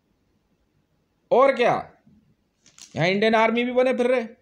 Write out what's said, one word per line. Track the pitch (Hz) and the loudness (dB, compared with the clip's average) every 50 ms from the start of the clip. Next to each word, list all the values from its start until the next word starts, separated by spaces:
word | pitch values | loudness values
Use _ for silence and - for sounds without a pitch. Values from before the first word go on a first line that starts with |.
| _ _ _ _ _ _ _ _ _ _ _ _ _ _ _ _ _ _ _ _ _ _ _ _ _ _ | _ _ _ _ _ _ _ _ _ _ _ _ _ _ _ _ _ _ _ _ _ _ _ _ _ _
और | 190 240 269 269 254 | 2 2 2 2 2
क्या? | 226 240 185 131 92 - - - _ _ _ _ _ _ _ _ _ _ _ _ _ _ _ _ - - - - | 0 0 0 0 -2 -6 -10 -18 _ _ _ _ _ _ _ _ _ _ _ _ _ _ _ _ -20 -20 -12 -6
यहाँ | 135 165 185 | -2 -2 -2
इंडियन | 196 202 214 226 226 | 0 0 0 2 2
आर्मी | 220 226 226 226 240 247 | 2 2 0 0 -2 -4
भी | 247 | -2
बने | 240 254 254 262 233 | -2 0 0 0 0
फिर | 233 240 | 0 0
रहे। | 240 262 240 226 - - _ | 0 0 -2 -4 -8 -12 _